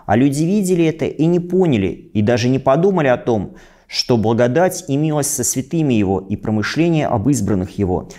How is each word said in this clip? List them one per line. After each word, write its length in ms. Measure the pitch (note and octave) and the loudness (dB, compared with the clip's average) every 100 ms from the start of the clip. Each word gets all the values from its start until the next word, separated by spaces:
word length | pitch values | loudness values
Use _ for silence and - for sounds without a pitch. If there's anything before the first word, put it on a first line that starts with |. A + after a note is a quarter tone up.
| - | 0
А 120 | G#2+ | 2
люди 260 | C#3+ C#3 | 2 2
видели 400 | E3 G#3 F#3 F3+ | 0 0 0 0
это 220 | D#3+ D#3 B2+ | 0 -2 -4
и 200 | - D#3+ | 0 2
не 140 | F3 | 2
поняли, 680 | F3 F#3 F3 A#2 F#2 - - | 0 0 2 2 0 -4 -6
и 80 | G#2+ | -2
даже 280 | G#2+ A#2+ B2 | 0 2 0
не 100 | C3 | 0
подумали 480 | C3+ C#3+ G3 F#3 C#3 | 2 2 2 2 2
о 100 | B2 | 0
том, 360 | - A2 E2+ - - _ - | 0 -2 -4 -12 -20 _ -12
что 300 | - - A#2+ | -6 0 0
благодать 640 | G#2+ A#2 B2 D3+ F#3 F3 - | 2 2 2 2 0 -2 -4
и 80 | C#3 | -2
милость 360 | D#3 D3+ C3+ | 0 -2 -2
со 120 | - A#2+ | -4 -4
святыми 480 | C3 B2+ E3 D3 | -4 -4 -2 2
его, 260 | A2+ F#2+ F#2+ | 2 2 0
и 160 | - G#2 | -2 -6
промышление 720 | - A2 G2+ D3 E3+ E3 B2+ | -2 -2 -2 0 0 0 0
об 220 | A#2 G2 | 0 0
избранных 480 | C3+ F#2+ G2+ F#2 - | 0 0 -2 -2 -2
его. 320 | F#2+ F2 - | -2 -2 -6